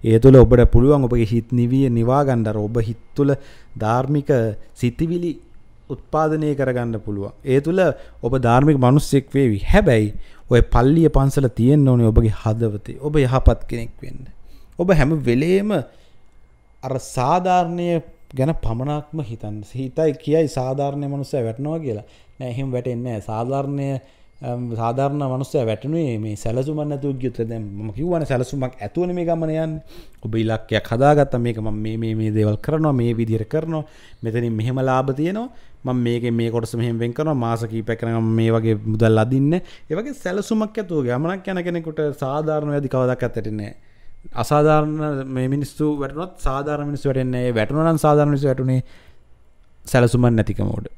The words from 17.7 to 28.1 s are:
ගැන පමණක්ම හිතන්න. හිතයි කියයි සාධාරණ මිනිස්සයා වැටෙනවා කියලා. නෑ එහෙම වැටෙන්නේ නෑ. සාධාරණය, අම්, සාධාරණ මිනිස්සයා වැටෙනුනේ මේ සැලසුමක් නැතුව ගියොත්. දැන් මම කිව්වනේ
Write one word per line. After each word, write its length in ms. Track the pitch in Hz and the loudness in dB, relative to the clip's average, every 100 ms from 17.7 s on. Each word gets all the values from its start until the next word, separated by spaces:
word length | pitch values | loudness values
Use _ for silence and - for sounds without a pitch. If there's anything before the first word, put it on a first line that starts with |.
| 175 175 170 - - - 131 | -2 -2 -2 -4 -20 -12 -2
ගැන 140 | 139 160 | -2 0
පමණක්ම 540 | - 113 139 147 143 160 117 | -4 -4 -4 -6 -8 -10 -10
හිතන්න. 320 | 110 104 107 104 123 | -10 -12 -12 -12 -10
හිතයි 340 | 131 156 160 139 | -8 0 0 0
කියයි 240 | - 156 160 - | -2 0 0 -2
සාධාරණ 460 | 127 135 143 143 139 | -4 -4 -4 -4 -6
මිනිස්සයා 320 | 139 135 143 113 | -6 -6 -4 -4
වැටෙනවා 320 | 113 147 165 | -6 -6 -6
කියලා. 220 | 143 104 - - - - | -6 -8 -10 -20 -20 -14
නෑ 120 | 131 | -10
එහෙම 180 | 117 135 | -8 -6
වැටෙන්නේ 440 | 123 127 120 123 110 | -4 -4 -6 -6 -8
නෑ. 80 | 101 | -6
සාධාරණය, 600 | 110 120 135 139 143 139 135 - _ - - 127 | -6 -4 -4 -4 -4 -4 -6 -10 _ -20 -14 -10
අම්, 160 | 120 123 113 | -8 -6 -4
සාධාරණ 420 | 113 127 139 147 135 | -4 -2 -2 -2 -4
මිනිස්සයා 320 | 127 135 156 113 | -4 -4 -2 -2
වැටෙනුනේ 480 | 107 135 160 147 110 | -4 -4 -4 -2 -4
මේ 100 | 110 104 | -6 -6
සැලසුමක් 360 | 113 117 135 151 147 | -4 -4 -4 -4 -6
නැතුව 200 | 139 143 131 | -4 -6 -4
ගියොත්. 180 | 127 - 113 | -6 -6 -6
දැන් 180 | 113 104 101 | -6 -10 -10
මම 160 | 107 104 | -10 -6
කිව්වනේ 320 | 170 | -4